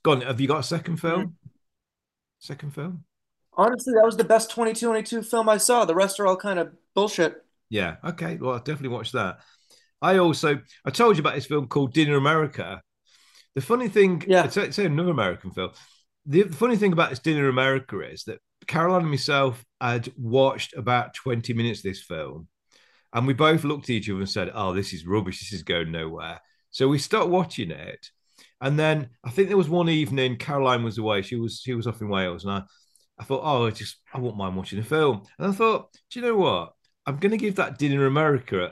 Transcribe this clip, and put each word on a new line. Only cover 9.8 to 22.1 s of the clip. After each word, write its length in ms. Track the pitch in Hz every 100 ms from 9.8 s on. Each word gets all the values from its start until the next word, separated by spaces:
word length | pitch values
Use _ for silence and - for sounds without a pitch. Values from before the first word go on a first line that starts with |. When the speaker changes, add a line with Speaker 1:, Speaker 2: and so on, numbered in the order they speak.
| _ _
Speaker 1:
I 160 | 160 190
also, 420 | 170 147 151 143 - - -
I 40 |
told 280 | - 233 180
you 40 |
about 140 | 151 135
this 100 | -
film 220 | 151 127
called 260 | 147 135
Dinner 220 | 151 151 143
America. 680 | 139 160 147 - 87 95 _ _ _ _ _ _ _
The 80 | 135
funny 280 | - 240 240
thing, 340 | 214 190 170 196
Speaker 2:
Yeah. 160 | 185
Speaker 1:
I'll 40 | 151
tell, 180 | 196 170
tell 160 | 147 127
you 60 |
another 200 | 143 180
American 400 | 160 98 85 95
film. 200 | - 90 - - _ _ _ 151
The, 180 | 151
the 120 | 202 151
funny 220 | 240 226
thing 160 | 208
about 160 | 165 160
this 100 | 131
Dinner 300 | 160 151 139
America 500 | 127 135 135 131 101
is 240 | 65 73
that 160 | - - _ _ -
Caroline 340 | 160 170 185
and 100 | 160
myself 520 | 139 139 143 135 120 _ _
had 320 | 123 120 117 -
watched 580 | 117 127 135 131 - 147
about 380 | 110 123 120
twenty 400 | - 135 117 113
minutes 260 | 117 117 104
of 20 |
this 180 | 95 90
film, 460 | -